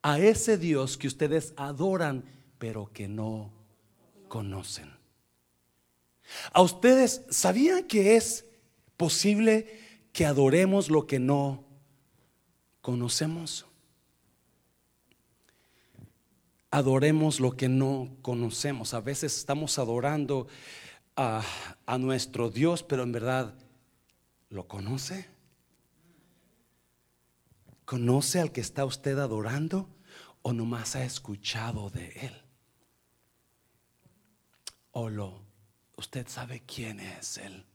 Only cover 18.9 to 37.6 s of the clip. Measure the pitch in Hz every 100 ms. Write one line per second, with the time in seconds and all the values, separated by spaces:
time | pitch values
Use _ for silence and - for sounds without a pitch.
18.9 | 117 110 139 147 - - 143 151 - 117
19.9 | 117 135 151 139 135 127 - - - -
20.9 | - _ - 127 110 110 - - - -
21.9 | 127 131 131 - - 117 104 160 170 -
22.9 | 135 123 117 117 131 117 - - _ _
23.9 | _ _ _ _ _ _ 98 - 101 98
24.9 | 131 135 190 180 _ _ _ _ _ _
25.9 | _ _ _ _ _ _ _ _ _ _
26.9 | _ _ _ _ _ _ _ _ _ -
27.9 | 127 120 131 - 180 156 127 110 - 139
28.9 | 131 139 135 135 110 107 139 160 190 190
29.9 | - _ - - _ 120 117 113 117 113
30.9 | 131 127 - - 101 - 113 113 117 101
31.9 | - 87 - 135 - _ _ _ _ _
32.9 | _ _ _ _ _ _ _ _ _ _
33.9 | _ _ _ _ _ _ _ - _ _
34.9 | 123 113 104 98 101 - _ _ _ _
35.9 | - - 131 120 - 123 120 - - 113
36.9 | 101 98 85 - - 98 95